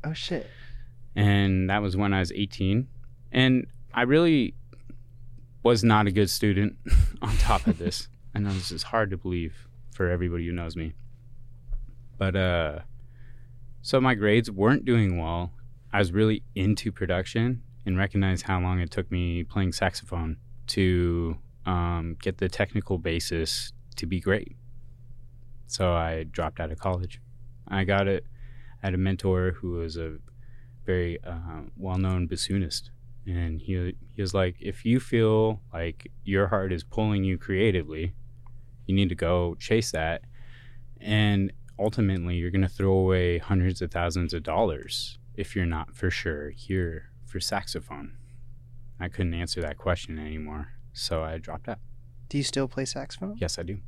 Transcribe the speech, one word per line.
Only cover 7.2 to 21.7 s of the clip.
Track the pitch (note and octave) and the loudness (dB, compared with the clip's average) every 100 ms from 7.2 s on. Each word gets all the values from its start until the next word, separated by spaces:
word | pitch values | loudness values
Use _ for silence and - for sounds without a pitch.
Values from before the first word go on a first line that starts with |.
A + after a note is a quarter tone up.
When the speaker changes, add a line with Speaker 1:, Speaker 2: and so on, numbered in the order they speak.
Speaker 2:
on | G#2+ G#2+ | 0 4
top | - G#2 - | 6 6 4
of | - | 2
this. | F2 - - - - | 0 -4 -8 -16 -8
I | - | -2
know | G2+ | 0
this | F#2+ F2+ | 0 -2
is | E2 | -6
hard | - A#2 G#2 | 0 2 2
to | F#2 | -2
believe | F#2 F2+ E2 - - - - | -2 -2 -2 -8 -16 -16 -16
for | - F2+ | 0 2
everybody | F2 F2+ E2+ E2+ | 2 0 0 -2
who | |
knows | F2 E2+ E2 | -4 -4 -6
me. | D#2+ - - - - - - - - - - - - - | -6 -8 -14 -16 -16 -16 -14 -16 -6 -6 -6 -12 -16 -2
But, | F#2+ F#2 | 0 2
uh, | F#2 F2 D#2+ D2 - - - - - - - - - - | 2 2 0 -4 -10 -14 -16 -16 -16 -14 -16 -16 -14 -12
so | - C3+ | 0 4
my | C3 A#2 | 4 4
grades | G#2 A2 A2+ | 6 6 4
weren't | G2 G#2 C#3+ - | 2 4 4 4
doing | A#2 G2+ F2 | 4 4 2
well. | E2 E2+ F2 - - - - | 0 -2 -4 -6 -16 -16 -4
I | G2+ | 2
was | G2 | 2
really | F2+ A2 G#2+ - - | 4 4 2 -2 0
into | F#2+ G#2 A2+ | 2 2 0
production | - F2+ F2+ F#2+ A2+ A#2 B2+ - - - | -4 0 0 0 0 0 0 -6 -8 0
and | F#2 | 2
recognized | G2 G2+ G2 F2+ - | 2 4 4 2 2
how | F#2+ | 2
long | F2+ F2+ | 2 2
it | F2 | 0
took | - F2 | -2 -2
me | F2+ F2 E2+ | 0 0 0
playing | E2 G#2 F#2 | -2 0 0
saxophone | - F#2+ - - F2 E2 E2 - - - | 2 0 0 -6 -4 -2 -4 -10 -14 -6
to, | - F#2 F2+ F2 E2+ E2+ D2+ - - | 2 4 6 4 2 0 -4 -8 -10
um, | - | 0